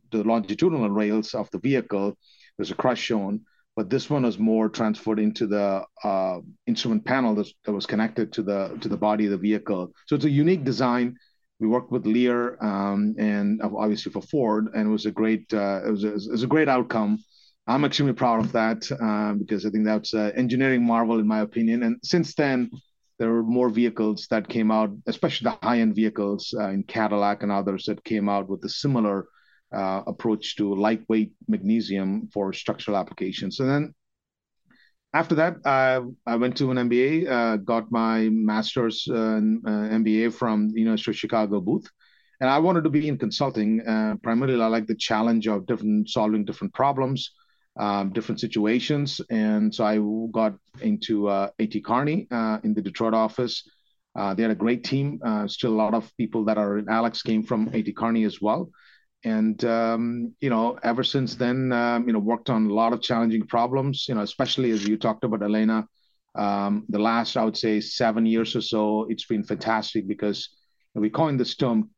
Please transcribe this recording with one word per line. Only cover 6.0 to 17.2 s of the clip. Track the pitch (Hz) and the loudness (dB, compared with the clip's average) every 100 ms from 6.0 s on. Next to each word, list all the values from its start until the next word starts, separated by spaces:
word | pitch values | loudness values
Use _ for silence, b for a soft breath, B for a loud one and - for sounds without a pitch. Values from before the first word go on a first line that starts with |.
uh, | 104 98 92 90 - - - | -2 0 -2 -4 -10 -10 -4
instrument | 110 123 110 110 | -2 0 0 0
panel | 131 120 104 | 0 2 0
that, | 101 - | -2 -6
that | - | -6
was | 101 - | -4 -2
connected | 104 110 117 107 | -2 0 -2 -4
to | - | -4
the, | 98 98 95 - | -2 -2 -4 -6
to | 110 | -6
the | 95 | 0
body | 104 107 | 0 2
of | 104 | 0
the | 95 | 0
vehicle. | 101 107 110 95 90 b - | 0 0 -2 -4 -6 b -2
So | |
it's | 147 151 | 0 2
a | |
unique | 143 160 185 | 4 4 2
design. | 131 110 123 123 123 123 b b _ - | 0 0 0 2 0 -4 b b _ -4
We | 110 | 0
worked | 123 123 | 0 0
with | 117 104 | -2 0
Lear, | 117 123 120 120 123 | 2 2 2 -2 -2
um, | 110 98 101 101 104 110 | -2 0 0 0 0 0
and | 107 104 101 107 | 0 0 0 0
ob-, | 107 104 | -2 -2
obviously | 107 104 - | -2 -2 -4
for | 104 | -8
Ford, | - 151 117 107 110 | -4 0 2 0 0
and | 110 107 | 0 0
it | |
was | 107 107 | 0 -2
a | |
great, | 95 110 110 - | 0 0 0 0
uh, | 107 101 98 107 | -2 0 -2 -2
it | |
was | 104 | -2
a, | 107 | -2
it | 104 104 | -4 -4
was | 113 | -4
a | 123 | 0
great | 156 147 | 2 4
outcome. | 127 - 113 104 107 | 2 0 0 0 -2